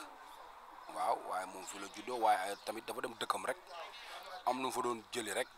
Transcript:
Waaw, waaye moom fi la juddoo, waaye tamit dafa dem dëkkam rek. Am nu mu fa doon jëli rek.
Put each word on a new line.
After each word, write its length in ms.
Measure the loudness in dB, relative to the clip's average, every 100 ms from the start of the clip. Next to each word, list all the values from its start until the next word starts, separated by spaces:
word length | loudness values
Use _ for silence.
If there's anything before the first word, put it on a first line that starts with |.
| -6 -12 -14 -14 -14 -14 -14 -14 -8
Waaw, 240 | 0 4 4 2
waaye 160 | -2 -2
moom 180 | -6 -8
fi 120 | -6
la 80 | -8 -6
juddoo, 220 | -4 4
waaye 360 | 8 8 6 -2
tamit 180 | -4 -4 -2
dafa 140 | -2
dem 140 | -4 -2
dëkkam 260 | 0 0 2
rek. 100 | -2 -2 -8 -8 -8 -10 -10 -8 0 4
Am 100 | 4
nu 60 | 4
mu 60 |
fa 80 | 4
doon 200 | 4 2 0
jëli 200 | -2 0
rek. 160 | 2 0